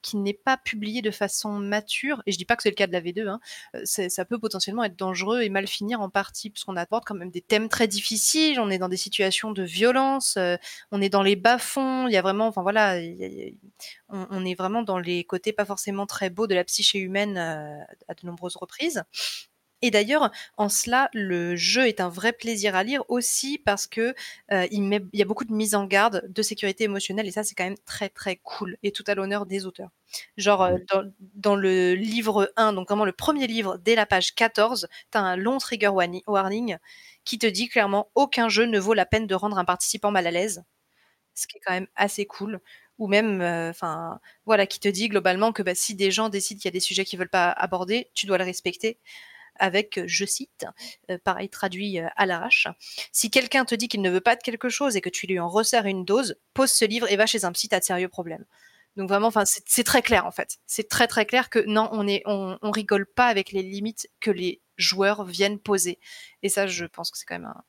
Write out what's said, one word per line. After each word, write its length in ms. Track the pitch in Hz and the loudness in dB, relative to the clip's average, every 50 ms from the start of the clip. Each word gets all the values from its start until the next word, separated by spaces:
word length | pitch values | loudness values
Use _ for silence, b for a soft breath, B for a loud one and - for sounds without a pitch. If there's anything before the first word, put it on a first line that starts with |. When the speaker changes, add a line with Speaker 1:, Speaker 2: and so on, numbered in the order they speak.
Speaker 1:
qui 140 | - - - | -10 -6 -4
n'est 180 | 202 196 196 202 | -2 -2 -2 -4
pas 220 | - _ 269 262 | -2 _ 0 0
publié 440 | 262 _ - 233 214 208 208 214 247 | 0 _ -8 -6 -6 -6 -4 -6 -2
de 120 | 208 214 | -4 -4
façon 480 | 202 - 208 190 - - - 214 208 208 | -2 -2 -4 -2 -2 -4 -4 -4 -6 -4
mature, 640 | 202 202 208 214 214 - - - - 277 302 233 - | -4 -2 -2 -4 -2 -4 -6 -4 -2 -4 -4 -4 -4
et 60 | - | -4
je 60 | 190 170 | -4 -4
dis 60 | 185 | 0
pas 120 | - 240 | 0 0
que 80 | 233 - | 2 2
c'est 60 | 214 | 0
le 40 | 202 | 2
cas 140 | - 202 180 | 2 0 0
de 40 | |
la 60 | 175 180 | 0 -4
V 140 | 160 175 | -4 -4
deux, 160 | 175 202 220 202 | -6 -4 -4 -4
hein, 100 | 190 233 B B B B B B - | -6 -8 B B B B B B -12
euh, 60 | - - | -10 -6
c'est, 240 | - - - 185 180 | -6 -4 -4 -4 -4
ça 160 | - - 180 | -2 -4 -4
peut 160 | _ 233 226 | _ -4 -4
potentiellement 420 | 220 220 - 190 - - 196 233 | -4 -6 -4 -4 -4 -4 -2 -2
être 140 | 233 202 175 | -2 -4 -4
dangereux 460 | - 196 185 185 175 190 202 233 247 | -4 -4 -4 -2 -4 -2 0 0 0
et 60 | 233 202 | 0 0
mal 200 | 190 196 196 196 | 0 -2 -2 -2
finir 320 | - - 202 208 247 226 | -6 -6 -4 -4 -4 -4
en 100 | 202 185 | -4 -2
partie, 400 | _ 196 196 - - - - 214 | _ -2 -2 -2 -8 -12 -12 -12
puisqu'on 240 | _ - - - 190 | _ -12 -10 -6 -6
aborde 300 | 175 175 _ 214 233 - | -6 -4 _ -4 -4 -4
quand 100 | - 202 | -6 -10
même 160 | 190 175 180 | -8 -10 -8
des 100 | 170 180 | -10 -10
thèmes 280 | _ _ 214 214 220 220 | _ _ 2 2 4 2
très 180 | - - 240 | 2 2 2
difficiles, 720 | 208 196 202 - - 220 214 - - - 311 311 311 294 254 | 2 2 -4 -4 -4 -2 0 0 2 4 4 4 4 2 2
on 100 | 226 202 | 0 0
est 100 | 190 185 | 0 -2
dans 100 | 185 180 | -2 -2
des 80 | 185 | -2
situations 560 | 185 - 202 - - 196 190 190 - - 220 | -4 -4 -4 -2 0 0 2 0 -2 -2 -4
de 100 | 214 190 | -4 -4
violence, 720 | 185 170 165 180 220 240 247 262 269 269 269 269 - - - 202 | -6 -4 0 2 4 4 4 4 2 2 0 0 0 0 0 0
euh, 180 | 185 175 175 175 B B B B B B | 0 0 0 -2 B B B B B B
on 100 | 208 196 | -2 0
est 80 | 196 196 | 0 4
dans 140 | 208 196 | 4 4
les 140 | 196 196 202 | 4 4 2
bas-fonds, 720 | 196 185 226 240 240 - - - 277 269 262 262 254 254 247 | 4 4 4 4 4 0 -4 -2 -2 0 0 0 0 0 2
il 60 | 220 | 2
y 20 | |
a 60 | 190 | 4
vraiment, 260 | 175 190 190 208 220 226 | 4 2 2 2 0 0
enfin 140 | 214 202 | 0 0
voilà, 360 | 175 190 202 220 214 202 185 175 | -2 2 4 4 4 4 2 -2
il 180 | 165 170 175 | -4 -8 -10
y 80 | 185 185 | -10 -10
a, 40 | - | -10
il 100 | - - | -10 -10
y 40 | - | -12
a, 60 | - - 202 190 196 _ B B B B B B _ | -14 -14 -18 _ -20 _ B B B B B B _
on, 180 | 202 196 185 - | -12 -10 -10 -8
on 140 | 196 185 185 | -6 -4 -4
est 120 | 185 180 | -4 -4
vraiment 260 | 175 185 190 208 233 | -2 -2 -2 -2 -2
dans 160 | 233 202 190 180 | -2 -2 -2 -2
les 240 | 175 175 180 175 | -2 -2 -2 -2
côtés 300 | 175 - - 180 - 214 | -2 -4 -4 -2 -2 -2
pas 120 | 214 - 208 | 0 0 -2
forcément 420 | 196 202 185 - 202 196 196 202 | -2 -2 -6 -4 -4 -4 -4 -4
très 240 | 196 - - 202 185 | -6 -4 -4 -4 -4
beaux 180 | 175 190 226 202 | -2 -2 -4 0
de 60 | 190 | 0
la 80 | 180 175 | -2 0
psyché 340 | - - - - - - 196 | 0 -2 2 2 2 2 2
humaine, 400 | 190 185 190 196 208 208 196 180 | -4 -2 0 0 0 0 -2 -4
euh, 400 | 170 165 160 151 151 147 147 147 - - - _ - - | -4 -4 -4 -6 -8 -10 -12 -14 -16 -18 -20 _ -14 -14
à 60 | 170 | -14
de 120 | _ - | _ -12
nombreuses 300 | 175 175 160 175 180 - | -14 -12 -10 -10 -10 -10
reprises. 480 | - 185 - - - 277 339 302 214 160 _ B B B B B B B B _ _ _ _ _ _ | -10 -12 -14 -8 -4 -4 -4 -2 -4 -8 _ B B B B B B B B _ _ _ _ _ _
Et 80 | - 247 | 0 2
d'ailleurs, 400 | 214 208 208 214 285 302 294 208 B B B B B | 4 4 2 4 2 2 2 2 B B B B B
en 120 | - 208 202 | -2 0 0
cela, 400 | 202 - - 240 240 254 277 262 | 0 -2 0 2 2 2 2 2
le 420 | - 226 202 190 180 175 170 175 175 | 0 -4 -2 -2 -2 -2 0 -2 -2
jeu 320 | 170 165 180 190 247 262 | 0 0 2 4 4 4
est 140 | 240 208 - | 4 2 0
un 80 | 185 180 | -4 -4
vrai 240 | 170 180 185 226 | -4 -2 -2 -2
plaisir 420 | 233 - - 233 226 202 196 208 190 | -2 -2 -6 -6 -4 0 0 0 2
à 80 | 185 | 2
lire 220 | 196 226 277 277 - - | 0 0 -2 -4 -2 0
aussi 500 | 240 247 240 - - - - 269 294 294 | -2 0 0 0 -2 -2 -2 -4 -6 -2
parce 280 | _ 214 202 196 - | _ 0 0 0 -2
que, 280 | - - 226 226 240 262 B B B B B B - | -6 -2 -2 -2 -2 -2 B B B B B B 0
heu, 140 | 202 190 180 - | 2 2 2 2
il 120 | 214 202 | 0 -2
met, 180 | 202 196 208 208 190 180 | 0 2 0 0 -2 -4
il 60 | - 202 | 0 0
y 40 | |
a 40 | 202 | 0
beaucoup 180 | 185 214 - - | 0 0 -4 -4
de 80 | 220 | -4
mise 220 | 220 214 220 208 214 | -2 -2 0 2 0
en 100 | 202 196 | 0 0
garde 400 | 190 196 196 208 233 202 185 - 180 | 4 4 4 4 4 2 0 -6 -4
de 100 | 185 - | -4 -4
sécurité 420 | 214 - 214 - - 196 196 - 220 | -2 -2 -4 -2 -2 -4 0 0 -2
émotionnelle 420 | 208 202 196 - - 190 208 220 | -2 0 -4 -4 -4 -4 -4 -4
et 40 | 196 | -4
ça, 140 | 175 214 214 | -4 -4 -4
c'est 100 | 208 - | -4 -4
quand 100 | - 180 | -4 -4
même 140 | 185 196 - _ | -4 -4 -8 _
très, 240 | - - - 208 196 | -12 -8 -6 -6 -8
très 280 | _ - - 202 185 | _ -8 -6 -6 -6
cool 420 | _ _ - - - 202 180 180 - | _ _ -14 -10 -8 -8 -8 -8 -4
et 80 | - 202 | -4 -4
tout 140 | 202 - 202 | -4 -4 -4
à 80 | - 202 | -2 -2
l'honneur 300 | 196 196 190 202 208 202 | -2 0 -2 -2 -4 -4
des 220 | 185 190 196 190 | -4 -6 -6 -6
auteurs. 240 | 185 - - 190 180 _ _ _ B B B B B B - | -8 -12 -12 -18 -18 _ _ _ B B B B B B 0
Genre, 240 | 196 202 208 185 185 | 4 4 6 6 6
heu, 100 | 180 180 | 4 4
Speaker 2:
Oui. 80 | 180 180 - | 0 0 0
Speaker 1:
dans, 220 | 196 190 196 196 190 _ 190 190 _ | 0 0 0 -2 -12 _ -20 -20 _
dans 220 | 202 196 208 202 | -2 2 2 2
le 380 | 202 190 190 185 185 180 180 180 | 4 4 4 4 4 4 4 4
livre 560 | 185 214 220 214 233 214 220 202 208 196 - - | 2 0 0 -2 0 0 2 4 4 2 2 4
un, 160 | 226 226 214 | 4 4 4
donc 160 | 208 185 185 - | 4 0 -2 -2
vraiment 160 | 202 208 214 | 0 2 2
le 80 | 190 | 0
premier 340 | 180 - - - 302 294 269 | 0 0 0 0 2 2 0
livre, 300 | 226 226 226 208 190 185 | 0 -2 -2 -2 -2 -4
dès 180 | 185 175 214 233 | -2 2 4 4
la 120 | 226 208 | 4 4
page 280 | - 202 185 180 - - | 4 2 2 2 0 2
quatorze, 540 | - 233 226 - - 208 226 254 208 175 B B B B B | 2 2 4 6 4 4 4 2 -2 -6 B B B B B
t'as 100 | - 220 | 0 0
un 160 | 196 185 180 | 2 2 0
long 220 | 185 196 226 262 269 | 0 0 0 0 -2
trigger 300 | - - 247 196 208 202 | -2 -4 -2 2 2 2
warni-, 340 | 196 185 175 175 175 185 - | 4 4 2 2 0 -8 -4
warning 520 | - 208 196 190 190 202 226 240 226 175 - B B B B B B B B _ | 0 0 2 2 2 -2 -2 -2 -4 -6 -8 B B B B B B B B _
qui 140 | - 247 214 | -8 -4 0
te 80 | - | 0
dit 220 | 220 196 190 240 233 | 0 2 0 -4 0
clairement : « 420 | - 247 208 196 196 202 208 _ _ | 2 2 2 4 2 0 0 _ _
Aucun 340 | 254 285 277 - 254 233 226 | 2 2 4 4 2 2 4
jeu 160 | 175 208 233 | 4 4 4
ne 140 | 233 220 202 | 4 2 0
vaut 160 | 185 208 226 | 2 4 4
la 100 | 202 180 | 4 4
peine 220 | - - 220 226 | 2 2 0 0
de 80 | 202 190 | 0 -2
rendre 240 | 185 202 208 208 190 | 0 0 0 0 0
un 60 | 180 | 2
participant 460 | - 180 - - - - 208 - 202 | 2 0 0 0 -4 -4 0 0 2
mal 160 | 208 190 175 | 2 2 0
à 40 | 170 | 2
l'aise », 340 | 170 175 190 220 180 170 - _ _ _ _ _ _ _ _ _ _ _ _ _ _ | 0 0 0 0 -4 -8 -12 _ _ _ _ _ _ _ _ _ _ _ _ _ _
ce 120 | - - | -10 -10
qui 120 | - - - | -10 -10 -10
est 20 | - | -4
quand 80 | 196 180 | -4 -2
même 140 | 185 190 _ _ | -2 -4 _ _
assez 280 | - 196 202 - - 202 | 0 0 0 0 -4 -6
cool. 360 | 202 - - 202 220 214 185 B B B B B B B - | -6 -6 -8 -8 -8 -8 -10 B B B B B B B -6
Ou 100 | 220 190 | 0 4
même, 340 | 196 208 226 220 202 185 | 4 4 4 4 0 0
heu, 260 | 175 175 170 170 165 165 | 0 0 0 -2 -4 -4
enfin, 520 | 170 - - 170 156 160 165 165 - - b b b b _ | -6 -6 -6 -6 -6 -6 -8 -10 -10 -12 b b b b _
voilà, 200 | 214 220 208 202 | 2 4 4 4
qui 140 | - - - | 2 -2 -2
te 80 | - 202 | 0 0
dit 200 | 190 180 220 226 | 0 0 -2 2
globalement 440 | 202 202 175 185 180 190 214 226 | 0 2 4 4 4 4 2 2
que, 100 | 220 - | 2 0
bah, 120 | 196 185 180 | -2 -2 0
si 200 | - - - 214 | -2 -2 -4 0
des 160 | 185 202 190 | 0 2 2
gens 200 | 185 220 220 220 | 2 2 0 0
décident 280 | 196 196 190 - 214 196 | -2 -4 -4 -4 -8 -6
qu'il 100 | - 190 | -6 -4
y 0 | |
a 40 | |
des 80 | 175 185 | -2 -2
sujets 240 | - - 185 190 196 | -2 0 0 -2 -2
qu'ils 140 | - - 180 | -2 -4 -6
veulent 100 | 185 175 | -4 0
pas 220 | - 185 175 175 | 2 4 4 4
aborder, 580 | - - - 180 185 180 185 180 214 240 247 _ _ | 2 0 -2 -2 -2 -4 -2 -2 -2 -2 -4 _ _
tu 100 | - - | -6 0
dois 140 | 196 196 180 | 0 0 0
le 60 | 190 | 0
respecter 540 | 180 180 - _ 180 175 - - 220 233 _ B B B B B B B B B B B - | -2 -4 -4 _ -6 -6 -2 -4 -4 -4 _ B B B B B B B B B B B 0
avec, 420 | 190 190 175 202 214 208 - 190 175 | 0 2 2 0 0 0 -6 -6 -4
je 180 | 175 170 175 196 | -2 -2 -2 -2
cite, 420 | 196 - - 269 _ _ _ - - B B 240 240 B B _ - | -2 -4 -6 -6 _ _ _ -14 -14 B B -18 -18 B B _ -8
heu, 80 | 185 175 | -8 -4
pareil 300 | _ 202 185 185 190 196 | _ -2 -2 -2 -6 -10
traduit, 500 | - - - 190 180 185 202 208 190 170 | -6 -4 -4 -4 -4 -4 -6 -4 -4 -4
heu, 80 | 165 170 - | -4 -4 0
à 100 | - 208 | 0 2
l'arrache, « 420 | 190 180 165 180 240 - - - - 170 B B B B B B B | 2 2 -2 2 2 2 2 2 -2 -4 B B B B B B B
Si 180 | - - - 214 | -2 -2 0 4
quelqu'un 340 | - 269 254 240 - 269 254 | 2 2 2 4 2 2 2
te 100 | 247 233 | 2 0
dit 140 | 208 233 233 | -2 -2 -4
qu'il 140 | - 208 | -2 0
ne 80 | 196 185 | 0 2
veut 100 | 180 185 | 2 4
pas 160 | 180 233 233 | 4 4 2
de 60 | 240 | 2
quelque 260 | - - 226 220 - 247 | 0 -6 -6 -4 -4 -4
chose 280 | 233 - 285 277 220 | -2 0 0 0 0
et 40 | 196 | 0
que 80 | - 180 | -4 -4
tu 180 | - - - | -6 -6 -4
lui 120 | 180 190 180 | -2 -2 -2
en 100 | 170 170 | -2 2
resserres 380 | 175 214 220 - - 233 202 | 2 2 2 4 2 2 2
une 180 | 196 196 185 180 | 2 -2 -2 0
dose, 320 | 175 196 254 269 208 - _ _ _ _ | 2 2 2 2 0 -6 _ _ _ _
pose 160 | - 269 254 | 2 4 4
ce 140 | - - 220 | 6 4 4
livre 260 | 202 214 240 240 190 | 4 2 0 2 2
et 60 | 202 | 4
va 100 | 196 214 | 4 4
chez 180 | 220 - 220 190 | 2 2 0 0
un 80 | 180 | -2
psy, 160 | 175 - - - | -2 -2 -2 0
t'as 120 | 214 185 | 0 0
de 40 | - | 2
sérieux 240 | - 185 180 185 180 | 0 0 0 -2 -4
problèmes. » 360 | - - 170 170 160 165 - _ b b b b b b b b _ | -4 -8 -8 -8 -10 -12 -14 _ b b b b b b b b _
Donc 120 | 202 190 180 | -8 -2 0
vraiment, 160 | 196 202 214 226 | 2 4 4 4
enfin, 160 | 214 220 196 | 4 4 2
c'est, 180 | - - - _ | 2 0 -2 _
c'est 180 | - - - 233 | 0 2 2 4
très 160 | - - 254 | 4 4 4
clair, 220 | 233 - 190 185 175 | 4 6 4 4 2
en 40 | 180 | 0
fait. 260 | - - - - - _ _ | -6 -6 -8 -8 -10 _ _
C'est 220 | - - - 208 - | -6 -6 -6 -4 -4
très, 180 | - - 240 | 2 2 2
très 200 | 233 - 226 214 | 2 4 0 0
clair 240 | 214 - 254 247 - | 2 2 0 0 2
que 80 | - 233 208 | 2 2 2
non, 220 | 208 214 214 220 - | 4 2 2 2 0
on 140 | - 214 202 202 | -2 -2 0 0
est, 140 | 202 196 - | 0 -2 -2
on, 340 | 208 208 196 196 185 190 - | -2 -4 -2 -4 -6 -8 -6
on 80 | - 214 | -4 -4
rigole 340 | 208 214 208 - 214 196 196 | -2 -2 0 0 0 0 0
pas 200 | _ _ - 247 | _ _ 2 4
avec 260 | 240 226 196 190 - | 4 4 2 -2 -2
les 100 | 196 190 | -4 -4
limites 460 | 190 185 196 202 202 226 220 - - - _ _ | -4 -4 -6 -6 -6 -6 -6 -8 -14 -14 _ _
que 100 | - 226 | 0 0
les 320 | 196 175 185 180 - _ _ _ _ - | 0 0 0 -4 -4 _ _ _ _ 0
joueurs 460 | 185 - 190 190 196 196 208 208 202 | 0 0 2 4 4 2 2 0 -4
viennent 340 | 180 175 170 196 202 208 202 | -10 -2 0 0 0 0 -4
poser. 400 | _ - 202 190 175 180 175 _ B B B B B B B B | _ 0 0 0 0 -2 -4 _ B B B B B B B B
Et 60 | - 196 | -4 -2
ça, 180 | - 202 196 | 0 0 0
je 200 | 190 180 175 170 | -2 -2 -6 -8
pense 240 | 165 _ - 170 - | -10 _ -10 -10 -10
que 80 | - - | -10 -10
c'est 80 | - | -12
quand 80 | - 175 175 | -10 -12 -12
même 60 | 170 - - | -12 -14 -16
un 80 | - _ | -18 _